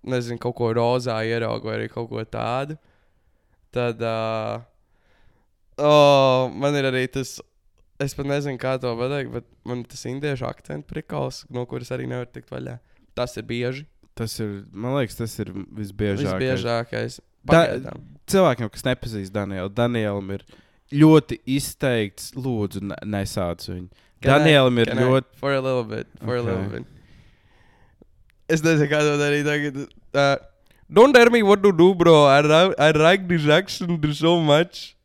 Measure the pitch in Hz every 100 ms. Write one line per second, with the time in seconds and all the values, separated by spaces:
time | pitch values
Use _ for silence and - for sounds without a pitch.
0 | - 127 120 117 123 - 120 113 117 127
1 | 123 110 110 117 113 113 113 110 110 -
2 | 117 113 110 113 113 123 143 156 _ _
3 | _ _ _ _ _ _ _ 123 120 113
4 | 117 113 113 110 110 110 117 _ _ _
5 | _ _ _ _ _ _ _ - 147 147
6 | 143 139 135 127 127 95 139 143 135 127
7 | 127 135 127 - - _ _ _ _ _
8 | 143 - 139 143 143 123 131 131 127 117
9 | 123 143 127 120 113 _ - 123 117 -
10 | 123 131 147 135 123 - _ 147 147 151
11 | - 151 135 - - 123 123 127 123 127
12 | 127 123 123 127 123 127 127 120 _ _
13 | _ - 123 - 113 117 120 131 151 _
14 | _ - 113 - 107 101 101 95 120 139
15 | 120 - 117 - 101 92 - - 101 101
16 | 104 98 101 92 131 131 117 117 120 113
17 | 117 - _ _ - 165 165 127 131 -
18 | - - - 196 175 120 113 - 139 123
19 | 117 110 95 104 98 95 95 101 120 120
20 | 107 101 95 98 - _ _ _ _ 143
21 | 156 156 - 120 - 135 - - 139 120
22 | 101 - - 135 131 117 101 98 98 -
23 | 104 104 98 - 87 85 - 90 90 _
24 | _ _ 135 143 151 147 131 120 113 117
25 | 127 131 127 _ 139 135 131 127 110 107
26 | - - 113 123 117 117 98 120 - -
27 | _ - _ _ _ _ _ _ _ _
28 | _ _ _ _ _ 165 156 156 143 151
29 | 151 147 147 147 147 147 147 135 139 -
30 | _ 139 139 139 - _ _ _ _ 170
31 | 262 247 233 233 202 202 202 170 175 185
32 | 170 156 147 139 151 156 185 - 151 151
33 | 160 190 185 175 147 151 190 - 180 170
34 | 151 147 165 170 156 147 170 - - _